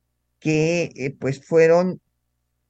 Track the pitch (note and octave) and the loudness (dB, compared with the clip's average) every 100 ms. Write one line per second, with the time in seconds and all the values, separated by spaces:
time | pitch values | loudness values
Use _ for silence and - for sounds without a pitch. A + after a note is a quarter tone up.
0 | _ _ _ _ D3+ D#3 D#3 F3 - - | _ _ _ _ -4 -2 0 -2 -6 -8
1 | C3 - C3 C3+ - E3 E3 E3+ F#3 - | -10 -8 -8 -8 -2 2 4 4 0 -6
2 | _ _ _ _ _ _ _ | _ _ _ _ _ _ _